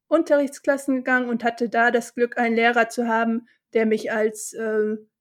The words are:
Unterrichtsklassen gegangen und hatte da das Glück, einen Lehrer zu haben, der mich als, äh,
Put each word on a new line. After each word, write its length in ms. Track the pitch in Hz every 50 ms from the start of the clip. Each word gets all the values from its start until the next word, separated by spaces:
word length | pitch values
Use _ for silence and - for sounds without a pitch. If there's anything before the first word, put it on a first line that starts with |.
| _ -
Unterrichtsklassen 920 | 311 330 330 330 294 285 285 269 285 - - 302 277 269 277 - 269 254
gegangen 320 | 254 269 254 254 247 240
und 140 | 240 226 -
hatte 260 | 240 233 - 240 214
da 220 | - 233 233 240
das 240 | 233 233 233 - -
Glück, 220 | 247 240 240 - 247
einen 160 | 240 226 226
Lehrer 340 | 226 226 233 240 240 226 233
zu 180 | - - 240 226
haben, 400 | 226 226 233 226 226 233 233 _ _ _ _ _ -
der 120 | 226 226
mich 260 | 220 220 220 - -
als, 420 | 226 214 214 220 220 - - - -
äh, 420 | 226 220 220 214 214 214 214 214 214 - _ _ _